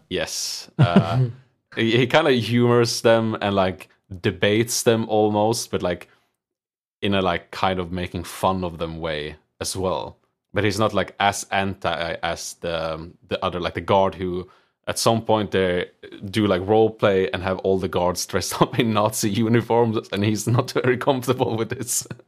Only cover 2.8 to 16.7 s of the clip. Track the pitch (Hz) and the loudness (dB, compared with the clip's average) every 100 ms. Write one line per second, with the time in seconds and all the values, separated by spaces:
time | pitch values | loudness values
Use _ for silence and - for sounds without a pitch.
2.8 | 117 - 120 113 113 110 101 98 95 90 | 2 2 4 4 2 -2 0 2 0 -2
3.8 | - _ - 92 110 87 101 107 117 - | -12 _ -18 -6 -4 0 2 2 0 0
4.8 | - 113 110 107 107 104 107 117 - 95 | 2 2 2 2 2 2 0 0 -4 -4
5.8 | 90 87 - _ _ _ _ _ _ _ | -4 -4 -8 _ _ _ _ _ _ _
6.8 | _ - 104 98 92 85 - - 95 92 | _ -6 -2 0 0 -2 -6 -4 -2 -2
7.8 | 87 90 90 90 82 - 95 95 90 82 | -4 -6 -6 -8 -10 -2 0 0 -4 -6
8.8 | 82 82 82 76 76 78 _ - 95 - | -8 -6 -6 -6 -8 -12 _ -12 -10 -4
9.8 | 92 78 53 - _ _ _ 101 104 98 | -4 -4 -6 -14 _ _ _ -2 0 2
10.8 | - 98 90 - 101 98 - 98 98 95 | 0 0 -2 2 2 2 -2 -2 -2 -4
11.8 | 90 82 82 - 85 82 - - 85 82 | -4 -4 -4 -4 -6 -6 -8 -10 -6 -4
12.8 | 80 78 82 - - 101 92 87 85 87 | -4 -8 -10 -16 -8 -4 -4 -2 -4 -4
13.8 | 87 101 95 90 92 90 - _ _ _ | 2 2 2 0 -6 -6 -8 _ _ _
14.8 | - - - 113 113 110 98 98 92 90 | -8 -2 2 2 2 0 0 0 2 0
15.8 | 90 _ - - 98 98 104 92 95 | -4 _ -20 -14 -6 0 2 2 4